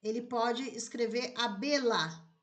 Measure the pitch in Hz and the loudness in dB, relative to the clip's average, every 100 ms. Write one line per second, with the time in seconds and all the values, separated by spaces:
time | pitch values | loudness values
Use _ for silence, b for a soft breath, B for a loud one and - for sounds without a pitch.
0 | 214 226 240 240 233 233 262 220 226 233 | -2 -4 -2 2 2 2 -2 -6 -8 -2
1 | 233 220 247 - 233 196 269 294 247 208 | 0 0 -4 -2 -2 0 0 2 4 4
2 | 160 165 - _ | 2 -4 -16 _